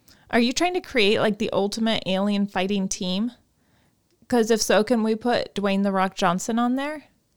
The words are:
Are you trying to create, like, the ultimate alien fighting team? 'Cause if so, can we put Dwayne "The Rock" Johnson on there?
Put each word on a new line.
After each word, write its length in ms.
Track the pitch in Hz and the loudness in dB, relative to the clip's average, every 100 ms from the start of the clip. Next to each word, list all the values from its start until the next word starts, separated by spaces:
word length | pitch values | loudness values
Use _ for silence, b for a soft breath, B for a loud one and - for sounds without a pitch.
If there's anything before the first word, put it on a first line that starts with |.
| b b b | b b b
Are 100 | 233 | 0
you 120 | 240 | 2
trying 220 | - 349 | 2 0
to 80 | 359 | -2
create, 380 | - 254 196 214 | -2 2 4 4
like, 180 | 226 208 | 2 0
the 120 | 208 | -2
ultimate 500 | - 202 226 226 220 - | -2 -2 -2 -2 -2 -2
alien 400 | 190 208 202 202 | -2 0 0 0
fighting 400 | 196 190 202 190 | -2 -2 -2 -2
team? 440 | - 185 185 240 - _ _ _ _ _ _ _ _ - | -4 -4 -2 -4 -6 _ _ _ _ _ _ _ _ -2
'Cause 240 | 247 220 | 0 2
if 100 | 220 | 2
so, 220 | - 202 | 2 2
can 200 | 214 240 | 4 2
we 120 | 220 220 | 2 0
put 400 | 240 240 - - | 0 -2 -2 -4
Dwayne 280 | 202 196 | -2 0
"The 80 | 196 | 0
Rock" 240 | 190 190 - | 0 -2 0
Johnson 440 | 185 180 - 226 | 0 0 -2 -2
on 160 | 240 262 | 0 -2
there? 300 | 285 302 - _ _ | -4 -8 -14 _ _